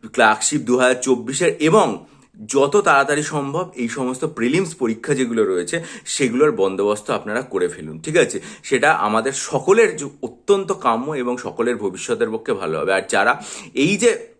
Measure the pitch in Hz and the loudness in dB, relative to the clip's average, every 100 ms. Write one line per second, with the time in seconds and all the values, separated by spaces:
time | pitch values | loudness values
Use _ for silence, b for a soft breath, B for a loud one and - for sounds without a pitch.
0 | 113 - 110 107 - 147 117 123 127 127 | -10 2 4 4 0 -2 0 2 4 2
1 | - 120 113 143 175 - 151 202 170 92 | 2 0 0 0 0 2 4 4 4 -2
2 | b b b _ 107 135 139 208 190 139 | b b b _ -4 2 4 4 4 4
3 | 139 147 147 151 139 151 180 - 117 127 | 4 0 -2 -4 -4 -4 -6 -6 -6 -4
4 | 127 127 117 - 117 156 185 - 120 110 | -6 -4 -6 -2 0 0 -2 -2 -2 -2
5 | - 139 127 117 101 92 87 170 165 B | -2 -2 0 0 0 0 -2 -6 -8 B
6 | - - 135 120 151 113 95 95 101 104 | -10 -2 0 4 2 4 0 2 0 0
7 | - 113 107 107 131 - 110 - 78 78 | -2 -6 -4 -6 -4 -2 -2 -4 -14 -12
8 | 160 160 147 101 B B - 131 143 - | -2 2 2 0 B B -2 2 2 2
9 | 104 110 117 135 - 139 - 208 220 131 | 2 0 0 -4 -4 -4 2 6 6 2
10 | 139 - 120 - - 196 196 190 127 113 | -10 -10 -12 -12 0 0 2 -2 0 0
11 | 135 151 123 123 113 - 117 117 104 92 | -2 -4 -4 -4 -6 -4 -2 -2 -4 -6
12 | - 113 113 110 - 104 90 80 76 95 | -6 -2 -2 -4 -4 -4 -2 -2 0 -2
13 | 95 107 107 127 B B B - 147 202 | 0 0 2 0 B B B 0 0 4
14 | 233 185 - | 2 2 -6